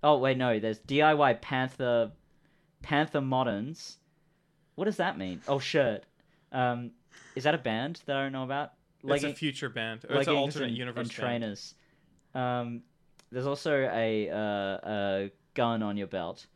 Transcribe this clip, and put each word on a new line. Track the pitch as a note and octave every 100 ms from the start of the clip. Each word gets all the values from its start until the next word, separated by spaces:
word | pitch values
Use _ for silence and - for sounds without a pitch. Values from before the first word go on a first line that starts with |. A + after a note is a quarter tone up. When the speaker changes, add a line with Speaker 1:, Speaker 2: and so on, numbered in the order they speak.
Speaker 1:
Oh, | D3+ D3
wait, | C3 C3
no. | B2+ A2
There's | A2 A2
D | - C#3
I | D3+
Y | D3+ C#3
Panther, | A#2 - C3 C3 - B2 A#2+ A2+ - _ _ _ _ _ _
Panther | - D3 D3+ D3+
Moderns. | C3+ C3 B2 G2+ B2 E3 - - _ _ _ _ _ _ _ -
What | G3
does | -
that | F3 -
mean? | F#2 F2+ -
Oh, | C#3
shirt. | C3 D#3+ B2+ G#2 - _ _ _ _
Um, | C3 B2 A#2+ A#2+ - _ - - -
is |
that | C3+ D#3
a |
band | B2 A2 C3+ E3 -
that | C#3
I |
don't | C#3
know | C3+
about? | B2+ C#3 D3 _ _ _
Speaker 2:
It's |
a | C3+
Speaker 1:
Legging-, | C#3+ D3 C#3
Speaker 2:
future | D3+ C3+ C3+
band. | A#2+ A2+ A2+ -
It's |
an | C#3
Speaker 1:
leggings | C#3+ D3
Speaker 2:
alternate | C#3 D3+ C3
Speaker 1:
and, | A#2
Speaker 2:
universe | B2 A#2 A#2
Speaker 1:
and |
Speaker 2:
band. | - B2+ A#2+
Speaker 1:
trainers. | A2+ G2+ - - _ _ _ _ _
Um, | C3 B2+ B2 A#2+ A#2+ - _ _ _ -
there's | B2 C3+
also | C#3+ E3 C#3+ C3
a, | G2+ A2+ A2 G2
uh, | G2+ G#2+ G2+ G2 F#2+ -
a | G#2+ G2+ G2 G2 _ _ -
gun | A#2+ A2+
on | G#2+ G#2
your | F#2+
belt. | F#2+ E2+ F2 -